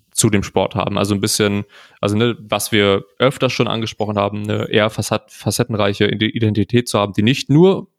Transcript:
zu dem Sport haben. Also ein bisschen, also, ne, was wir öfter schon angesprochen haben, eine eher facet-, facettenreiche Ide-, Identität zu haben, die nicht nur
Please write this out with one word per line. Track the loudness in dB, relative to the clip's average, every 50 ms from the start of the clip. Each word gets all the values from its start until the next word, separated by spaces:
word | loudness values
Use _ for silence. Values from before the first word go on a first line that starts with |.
| _ _
zu | -2 0 2 2
dem | 2 0
Sport | -2 -2 -2 -2 -2 0 -2
haben. | -4 -4 -2 -2 -2
Also | -2 0 -2
ein | -2
bisschen, | -2 -2 0 0 0 0 0 -2 -6 -8 _ -20 -20 _ _ _
also, | -4 -2 0
ne, | 0 0 0 -2 -4
was | -6 -6 -4 -4 -2 0
wir | 2 2 4 4 2 0 -2 _ _ -2
öfter | 0 0 0 0 -2 -2
schon | 0 0 -2 -2
angesprochen | -2 -4 -6 -6 -6 -6 -6 -4 -2 0
haben, | -2 -2 -2 -4 -4
eine | -4 -4 -4 -2 -2
eher | 0 0 0 0
facet-, | 0 -4 -4 -4 -4 -4 -6 _
facettenreiche | -20 -8 -4 -2 -2 -2 -2 -2 -2 -2 0 0 0 2 0
Ide-, | 0 0 0 -2 -2 -2
Identität | 0 0 0 0 0 0 0 0 0 0 0
zu | 0 0
haben, | 0 0 0
die | 0
nicht | 2 2 2 0 0 2
nur | 4 6 6 6 4 2 -4 -10 _